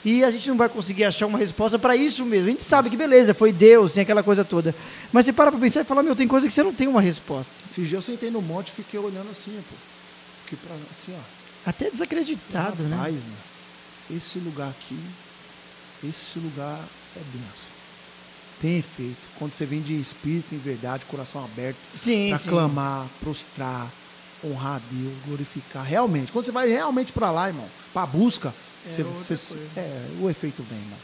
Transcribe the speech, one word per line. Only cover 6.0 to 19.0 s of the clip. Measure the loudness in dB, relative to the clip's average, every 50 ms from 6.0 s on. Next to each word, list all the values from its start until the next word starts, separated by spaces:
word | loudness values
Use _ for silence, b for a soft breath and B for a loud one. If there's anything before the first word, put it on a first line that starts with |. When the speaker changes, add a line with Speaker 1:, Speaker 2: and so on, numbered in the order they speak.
| 4
Speaker 1:
"Meu, | 4 2
tem | 2 2 4
coisa | 4 4 4
que | 4
você | 4 4
não | 2 2
tem | 2 0 0
uma | 4 6 6
resposta." | 6 4 2 -2 -6 -6 -6 -6 -6 -8 -12 -16 -16 -10
Speaker 2:
Esse | -6 -4
dia | -2 -2 -2 -4
eu |
sentei | -4 -6 -6 -6 -4 -4
no | -4 -4
monte | -4 -4 -6 -6 -8 -8
e |
fiquei | -12 -14 -12 -8 -8 -6
olhando | -6 -6 -6 -8 -10 -10
assim, | -12 -12 -12 -10 -12 -12 -14 -14
pô. | -16 -18 -18 -18 -18 -18 -18 -18 -18 -18 -18 -18 -18 -18 -14
Fiquei | -12 -12 -12 -12
pra, | -14 -12
assim, | -12 -14 -14 -16 -14 -14 -14 -14 -14
ó. | -14 -16 -18 -18 -18 -18 -18 -8 -8 -8
Speaker 1:
Até | -4 -4 -4 -4
desacreditado, | -4 -4 -6 -4 -2 -4 -2 -4 -6 -8 -8 -8 -6 -4 -4 -4 -4 -4
né? | -4 -4 -2
Speaker 2:
Rapaz, | -4 -4 -4 -6
mano, | -6 -8 -12 -14 -16 -16 -18 -18 -18 -18 -18 -18 -18 -18 -18 -18 -18 -14 -10 -10
esse | -8 -8 -8 -8 -8
lugar | -8 -8 -8 -8 -8 -8
aqui, | -10 -12 -12 -12 -12 -10 -10 -12 -14 -16 -18 -18 -18 -18 -18 -18 -18 -18 -18 -18 -18 -18 -18 -18 -16 -10
esse | -10 -10 -8 -8 -12 -10 -10 -8
lugar | -8 -8 -8 -8 -8 -8 -8 -10 -12 -14 -16 -18 -18 -16 -16
é | -14 -14 -12
benção. | -12 -12 -12 -12 -14 -14 -16 -16 -16 -18 -18 -18 -18 -18 -18 -18 -18 -18 -18 -18 -18 -18 -18 -18 -10 -4
Tem | -2 0 0 0
efeito. | -2 -4 -8 -8